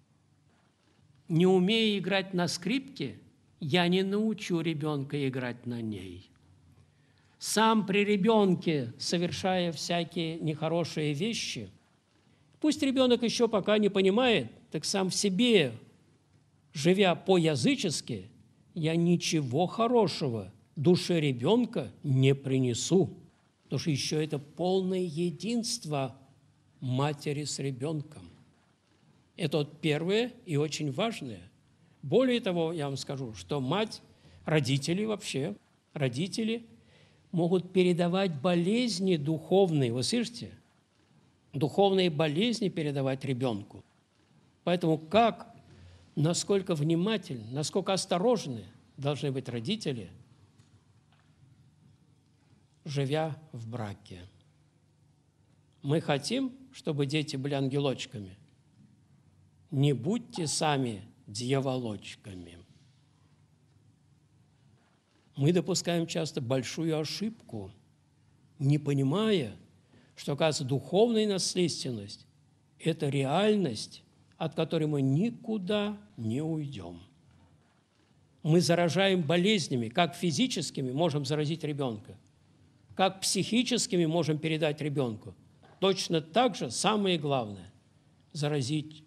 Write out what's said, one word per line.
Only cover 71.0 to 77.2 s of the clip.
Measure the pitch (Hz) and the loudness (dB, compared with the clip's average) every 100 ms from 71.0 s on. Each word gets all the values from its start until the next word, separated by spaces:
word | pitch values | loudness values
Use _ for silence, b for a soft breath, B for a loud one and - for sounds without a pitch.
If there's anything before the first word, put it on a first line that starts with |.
| 240 220 214 | 4 4 2
наследственность — | 196 185 180 170 - - 113 101 - - _ _ _ _ _ | 0 -2 0 0 0 -6 -8 -10 -16 -20 _ _ _ _ _
это | - 160 147 | -4 -2 -2
реальность, | 139 135 160 214 214 170 110 - - - _ _ - | 0 0 2 2 2 0 -4 -10 -16 -20 _ _ -8
от | 165 156 | -6 -2
которой | 160 165 156 | -2 -2 0
мы | 147 | 0
никуда | 135 139 226 233 - 220 180 208 208 208 - - | 2 2 0 -4 -6 -6 -2 -2 -2 -6 -14 -8
не | 113 120 | -4 -4
уйдем. | 156 160 143 117 87 87 90 _ | -4 -4 -6 -10 -12 -14 -20 _